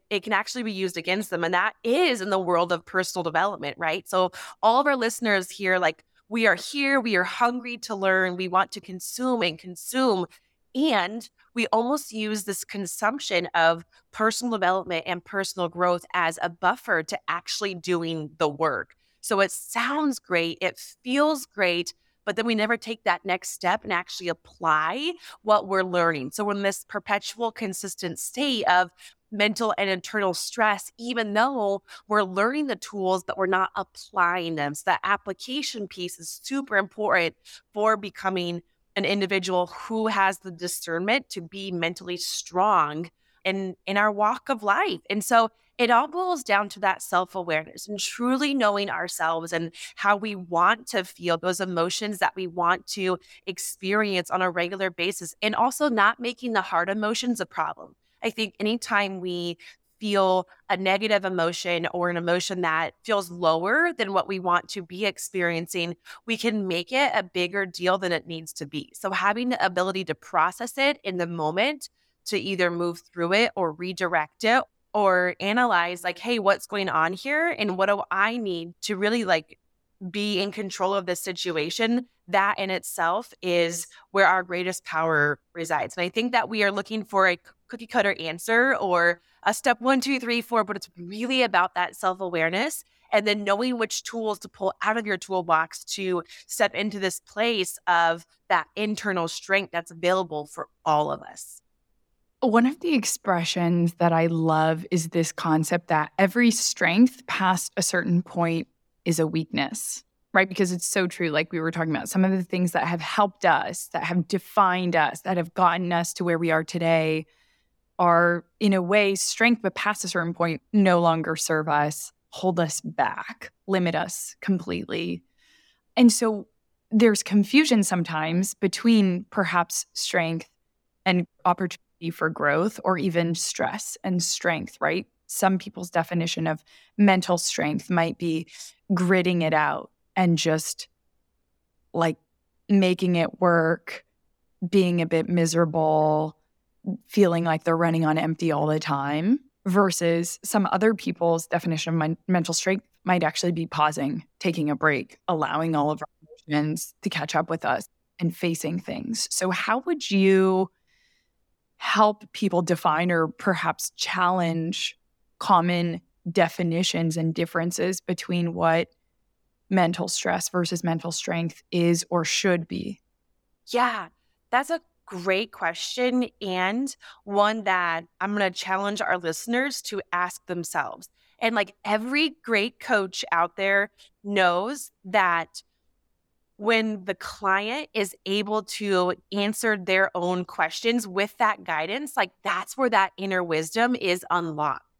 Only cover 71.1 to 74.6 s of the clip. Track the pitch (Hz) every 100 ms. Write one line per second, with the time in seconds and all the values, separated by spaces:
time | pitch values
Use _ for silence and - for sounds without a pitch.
71.1 | 180 170 170 156 175 262 294 - _ _
72.1 | _ - 202 165 185 180 170 175 170 -
73.1 | 175 170 202 233 - 170 156 180 180 180
74.1 | 170 151 _ 220 254